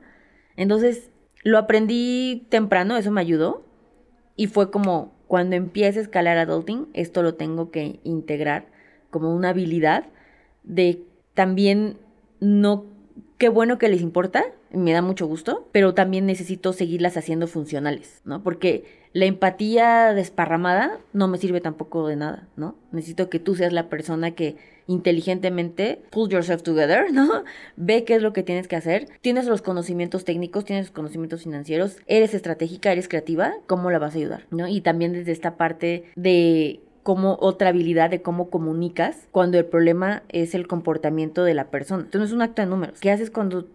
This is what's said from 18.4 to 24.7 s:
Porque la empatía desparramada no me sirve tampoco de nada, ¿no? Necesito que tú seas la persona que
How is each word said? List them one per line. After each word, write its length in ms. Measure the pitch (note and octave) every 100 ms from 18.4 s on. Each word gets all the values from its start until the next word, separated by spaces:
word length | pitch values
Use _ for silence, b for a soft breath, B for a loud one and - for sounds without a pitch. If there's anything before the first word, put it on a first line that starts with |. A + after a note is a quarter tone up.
Porque 420 | F#3 E3+ F3+ - B B B
la 140 | F3+ F#3+
empatía 840 | F#3+ F#3 F#3 G#3+ A3+ A#3 A#3 A3+
desparramada 840 | G3+ F3 - E3 E3 F3+ F3+ C4+ G#4+ -
no 160 | G3+ F#3+
me 100 | F3+
sirve 220 | F#3 F3
tampoco 480 | F3 D#3 D#3 E3 D#3
de 80 | D3
nada, 320 | D3+ - - -
¿no? 180 | D#3 - -
Necesito 380 | E3 D#3+ E3 F#3
que 80 | E3+
tú 160 | F3+
seas 180 | F3+ F3
la 160 | E3+ E3
persona 440 | D#3 D#3 D#3+ E3
que 240 | E3+ D#3 D3+ B